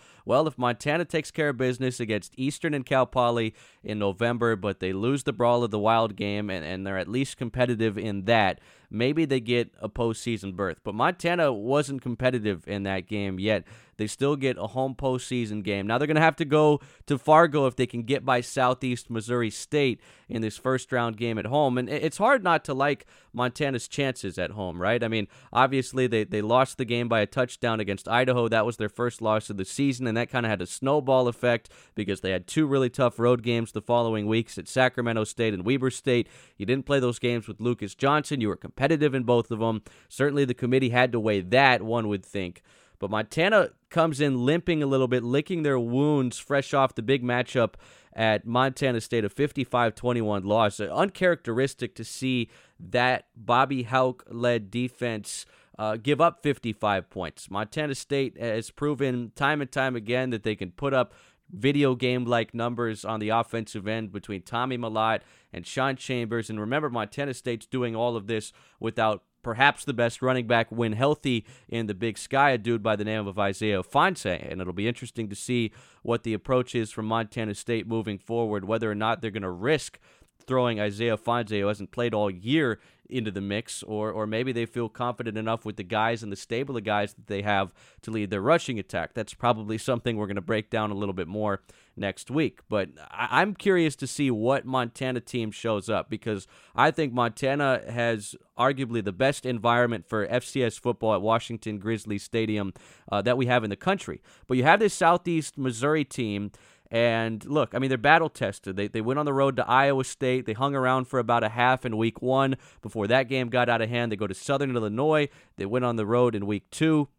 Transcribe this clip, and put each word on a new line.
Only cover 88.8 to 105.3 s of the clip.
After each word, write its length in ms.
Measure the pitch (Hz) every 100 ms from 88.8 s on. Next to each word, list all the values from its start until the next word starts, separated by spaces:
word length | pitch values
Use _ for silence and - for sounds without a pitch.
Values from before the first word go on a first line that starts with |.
| - 95 78
That's 200 | - 107
probably 440 | - 120 110 104 110
something 380 | - 120 123 110
we're 120 | 104
gonna 120 | 98
break 300 | 85 110 107
down 220 | 113 107
a 20 |
little 180 | 98 101
bit 140 | 92 82
more 340 | 104 107 98 _ - _ -
next 340 | 101 - -
week. 300 | 139 143 - -
But 220 | 107 92 69 73
I, 300 | 90 120 131
I'm 120 | 196
curious 420 | 190 202 180 160 -
to 100 | 135
see 240 | - 139
what 340 | 113 117 135
Montana 540 | 120 131 120 - 131 123
team 320 | - 123 110
shows 400 | - 117 107 98
up, 180 | 101 78
because 380 | 107 - 101 - - - 113
I 160 | 143
think 200 | 160 147
Montana 680 | 120 117 - 135 143 139 127 -
has 460 | 117 120 110 107 - _ -
arguably 460 | 127 135 127 117
the 100 | 101
best 320 | 92 131 143
environment 640 | 127 120 117 120 120 113 -
for 160 | 110 101
F 140 | 123
C 180 | - 139
S 160 | 120 -
football 360 | 123 110 110
at 60 | 101
Washington 560 | 104 113 - 113 110 104
Grizzly 400 | 104 113 107 101
Stadium, 540 | - 113 110 107 98 - - - -
uh, 120 | 101
that 140 | 104 123
we 100 | 123
have 180 | 123
in 60 | 110
the 60 | 101
country. 460 | - 196 - 76 _ - -
But 100 | 127
you 60 |
have 160 | 135 202
this 160 | 214
Southeast 640 | - 170 175 180